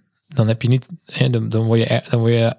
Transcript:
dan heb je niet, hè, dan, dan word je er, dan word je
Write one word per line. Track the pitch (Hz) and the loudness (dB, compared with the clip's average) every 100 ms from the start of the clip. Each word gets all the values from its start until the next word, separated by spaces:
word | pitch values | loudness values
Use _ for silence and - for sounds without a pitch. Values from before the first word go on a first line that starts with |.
| _ _ _ | _ _ _
dan | 139 110 | -2 0
heb | 113 | 0
je | 117 | 0
niet, | 131 - 175 - | 0 -2 -14 -10
hè, | - 131 | -2 0
dan, | 120 110 | 0 -2
dan | 110 113 | -2 0
word | 117 | 0
je | 110 | 0
er, | 120 - | -2 -2
dan | 120 | 0
word | 113 | 2
je | 117 113 | 2 0